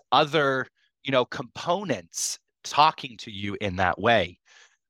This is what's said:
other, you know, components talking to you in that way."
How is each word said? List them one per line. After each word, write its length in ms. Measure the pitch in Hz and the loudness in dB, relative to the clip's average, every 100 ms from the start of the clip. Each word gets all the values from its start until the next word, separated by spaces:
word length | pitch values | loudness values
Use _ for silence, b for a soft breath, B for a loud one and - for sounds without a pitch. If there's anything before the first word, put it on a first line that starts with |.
| - | 0
other, 560 | 131 151 156 139 131 127 _ _ _ | 2 4 2 2 0 -4 _ _ _
you 80 | 139 | 0
know, 140 | 131 123 | 0 0
components 1120 | - 123 - - 180 202 104 85 - - - _ _ | -4 -12 -10 -4 -4 -2 -6 -6 -8 -6 -8 _ _
talking 540 | - - 151 - 139 107 | -6 2 2 2 -12 -14
to 140 | - | -14
you 260 | 98 101 101 | -8 -6 -4
in 180 | 101 92 | -4 0
that 220 | 90 - | 0 2
way." 380 | 107 113 87 - b b b b | 4 4 2 -6 b b b b